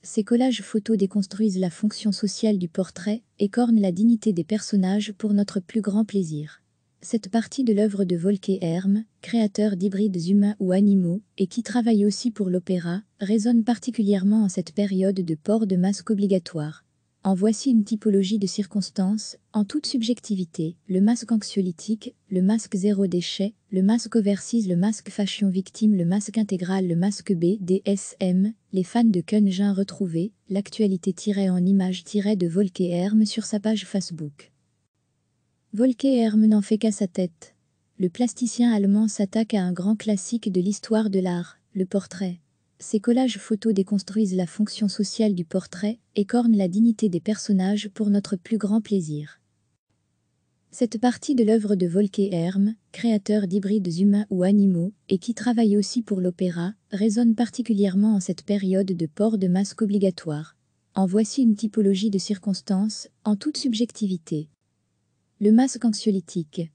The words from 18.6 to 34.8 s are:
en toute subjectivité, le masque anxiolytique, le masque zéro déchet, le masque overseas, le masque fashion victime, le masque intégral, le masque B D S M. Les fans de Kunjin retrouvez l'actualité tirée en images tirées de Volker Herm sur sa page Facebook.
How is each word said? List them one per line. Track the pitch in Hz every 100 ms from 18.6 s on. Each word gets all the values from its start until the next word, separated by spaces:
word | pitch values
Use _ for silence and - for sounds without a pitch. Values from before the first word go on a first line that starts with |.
| 202 208 185 - 185 214 - - _
en | 214 202
toute | 302 -
subjectivité, | 269 226 240 - 196 175 - 160 175 -
le | 185
masque | 202 240 220
anxiolytique, | 226 - - 185 165 - 214 247 _ _
le | 185
masque | 185 220 - 196
zéro | 196 196 196
déchet, | 175 170 - 196 - _
le | 185
masque | 190 233 226 226
overseas, | 202 196 - 233 202
le | 170
masque | 202 214 -
fashion | - 196 - 196
victime, | 185 185 - 214 202
le | 170
masque | 196 202 214
intégral, | 214 185 175 190 185
le | 170
masque | 190 202 -
B | 180 170 214
D | 175 190
S | - 202 - -
M. | 185 180 202 226 _
Les | 190 180
fans | 233
de | 233 180
Kunjin | 165 214 202 185 202
retrouvez | 190 196 - 190 165 196 _ _
l'actualité | 196 202 - 208 190 -
tirée | 180 - 196 196
en | 180 180
images | 196 185 180 -
tirées | 208 202 214
de | 175
Volker | 170 202 - 175
Herm | 175 190 214 214
sur | -
sa | - 214
page | 214 220 185
Facebook. | 202 180 160 151 143 - _ _ _